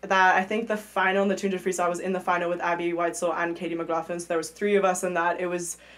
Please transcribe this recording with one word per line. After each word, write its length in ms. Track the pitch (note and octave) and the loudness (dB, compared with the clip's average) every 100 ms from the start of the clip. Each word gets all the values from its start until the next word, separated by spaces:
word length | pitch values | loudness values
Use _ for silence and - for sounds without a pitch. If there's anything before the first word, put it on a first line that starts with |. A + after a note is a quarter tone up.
that, 320 | G3 F#3+ F#3 F3+ | 2 6 6 6
I 60 | |
think 260 | F#3+ G#3+ A#3 | 2 -2 -2
the 80 | G#3+ | -4
final 460 | - - F#3+ G3 | -4 0 2 2
in 60 | G3+ | 2
the 80 | F#3+ | 0
two 120 | G3 | -2
hundred 140 | F#3 | -2
freestyle 260 | F#3 F3 F3 | -2 0 0
was 120 | F3 | -2
in 120 | F#3 | -4
the 80 | F#3 | -4
final 300 | F#3 F3 F3 | 0 0 0
with 100 | F3 | -2
Abby 320 | F3 E3+ E3+ | -2 -2 -2
Weitzel 400 | E3+ E3+ E3 F3 | -2 -2 -2 -2
and 220 | D#3+ E3+ E3+ | -2 -4 -4
Katie 180 | F3 E3 | -6 -6
McLaughlin, 440 | E3 E3 D#3+ F3 | -4 -4 -4 -8
so 60 | E3+ | -2
there 100 | E3+ | -4
was 120 | D#3+ | -4
three 240 | - G#3 | -4 2
of 100 | G3 | 4
us 200 | F#3+ F3+ | 4 2
in 100 | F#3 | -2
that. 260 | F3 E3+ E3+ | 0 0 0
It 60 | F3+ | -2
was, 300 | F3 E3+ - - | -4 -6 -12 -16